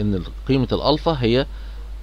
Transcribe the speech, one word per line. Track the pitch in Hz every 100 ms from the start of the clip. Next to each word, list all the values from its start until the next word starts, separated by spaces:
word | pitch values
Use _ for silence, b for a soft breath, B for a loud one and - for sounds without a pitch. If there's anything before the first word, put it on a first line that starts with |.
ان | 104
ال-، | 95 85 - -
قيمة | 135 120
الألفا | 95 104 151 170 151
هي | 117 123 147 b b b b -